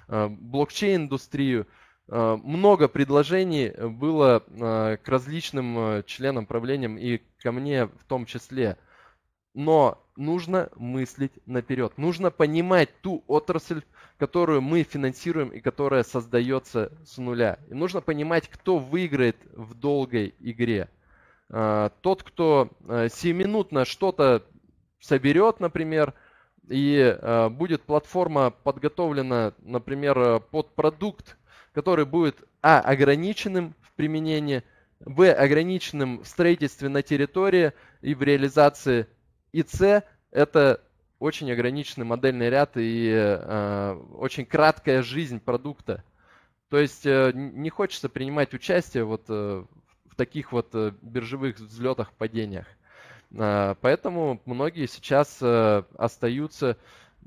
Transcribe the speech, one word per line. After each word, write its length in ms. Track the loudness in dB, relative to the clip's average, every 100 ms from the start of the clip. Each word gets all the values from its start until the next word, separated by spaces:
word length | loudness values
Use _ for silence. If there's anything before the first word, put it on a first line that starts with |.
| -6
э, 200 | -4 -4
блокчейн-индустрию. 1400 | -6 -6 -4 -4 -2 0 0 -2 -6 -6 -2 0 0 -4 _ _ _ -8
Э, 280 | -2 0 -2
много 460 | -4 2 4 6 4
предложений 840 | 2 2 4 4 2 0 0 -2 -4
было, 640 | -10 -4 -2 4 6 4 0
э, 500 | -6 -2 0 0 -4
к 40 | -2
различным, 680 | -2 -2 -8 -6 -6 -4 -2
э, 260 | -2 -4 -6
членам 400 | -6 -4 -4 -4
правлениям 520 | -6 -4 -4 -4 -6
и 220 | -4 -4 _ _
ко 100 | -6
мне 360 | -4 -2 -2 -2
в 160 | -6 -6
том 180 | -6 -6
числе. 520 | -12 -8 -4 -2 -4 _ _ _ _ _ _ _
Но 500 | -4 2 4 4 0 _ -8
нужно 540 | -4 -4 -2 -4 -4 -8
мыслить 560 | -8 -6 -6 -6 -8 -8 -8
наперед. 520 | -6 -4 -4 -4 -4
Нужно 340 | -4 -2 -2
понимать 580 | 0 0 0 2 2 2 _
ту 220 | -8 -6 0
отрасль, 540 | 0 0 -4 -6 -10 -12 _ -18 -6
которую 440 | -4 0 2 2
мы 220 | 2 0
финансируем 640 | 0 -2 -4 -4 -4 -4 -4
и 100 | -6
которая 440 | -6 -2 0 0
создается 880 | 0 -4 -2 0 0 -2 -4 -4 -6 -8 -18
с 120 | -12
нуля. 400 | -6 -2 -2 -2 -10
И 40 |
нужно 280 | -6 -4 -4
понимать, 460 | -4 -4 0 -2 -2
кто 300 | -6 -2 0
выиграет 600 | 0 -4 -2 0 0 0 -10
в 200 | -20 -18
долгой 600 | -6 -2 -2 0 -2 -4 -8
игре. 500 | -10 -4 -2 -2 -4 _ _ _ _ _ _
Э, 400 | -4 0 0 -2 -2
тот, 220 | -2 -2
кто, 460 | -4 -2 2 2 2 _ -6
э, 220 | -2 -2
сиюминутно 760 | -2 -2 -2 -2 -2 -2 -2
что-то 600 | -2 -2 -2 2 4 4 0 _ _ _ _ _
соберет, 600 | -2 0 2 4 4 2
например, 540 | -4 -4 -2 0 -2 -4 _ _ _ _ -6
и, 480 | 0 2 6 4 2
э, 300 | 0 2 2
будет 320 | 0 -4 -4
платформа 680 | -2 -2 0 -2 0 2 0
подготовлена, 1000 | 0 -4 -2 -4 -2 -2 -2 -2 0 -2 -4
например, 580 | -8 -8 -6 -2 0 4
э, 220 | 4 2
под 340 | 0 -6 -4 0
продукт, 640 | 0 0 -6 -8 -18 -20 _ -20 _
который 320 | -4 0 2 2
будет, 380 | 2 0 -2 _ _
а, 180 | 6 6
ограниченным 960 | 6 4 4 4 0 -6 -4 -4 -4 -10
в 100 | _
применении, 720 | -6 -4 -2 -2 -2 -2 -4 -6 _ _ _
б, 320 | -4 4 6
ограниченным 920 | 6 4 4 0 -4 -6 -4 -4 -6
в 40 | -6
строительстве 640 | 0 2 2 -2 -6 -4
на 140 | -4
территории 720 | 0 -2 -2 0 2 4 2 -2 _ _
и 140 | -6 -2
в 80 |
реализации, 840 | 2 2 2 4 4 4 -2 -2 -2 _ _ _ _
и, 120 | -6
с, 400 | -4 0 4 4 0 _ _
это 500 | 0 2 4 4 2 _ _ _ -8
очень 320 | -6 -6 -4
ограниченный 540 | -2 -2 -4 -8 -8 -6
модельный 440 | 0 0 0 0
ряд 220 | 2 0 -2
и, 340 | -2 0 0
э, 800 | 2 2 0 -4 -4 -4 -4 -4 -8 -12 -8
очень 300 | -8 -8 -2
краткая 580 | 2 4 4 2 0
жизнь 360 | 0 -6 -8 -6
продукта. 640 | -4 -4 -4 -12 -10 -10 -12 _ _ _ _ _ -2
То 100 | 0
есть, 260 | 0 -2 0
э, 260 | 4 2
н-, 200 | 0 -8
не 160 | -8 -6
хочется 400 | -4 -4 -4 -8
принимать 460 | -6 -4 -2 -2 -4
участие 480 | -2 0 0 -4
вот, 220 | -4 -4 -6
э, 340 | -6 -4 -6 -10 _ _ _ _
в 100 | -6
таких 360 | -6 -6 -6
вот, 180 | -6 -4
э, 200 | -4 -4 -6
биржевых 560 | -10 -8 -8 -6 -6 -8
взлетах, 520 | -16 -6 -4 -4 -6
падениях. 520 | -8 -6 -4 -6 -8 -14 _ _ -20 -20 -20 _
Э, 440 | -4 0 0 0 0
поэтому 600 | 0 0 -2 -4 -4 -4 -8
многие 420 | -6 -4 -4 -8
сейчас, 500 | -8 0 0 0 -2
э, 420 | 2 4 4 2 -2 -4
остаются, 800 | -4 -2 -4 -4 -8 -4 -4 -4 _ -20 _ _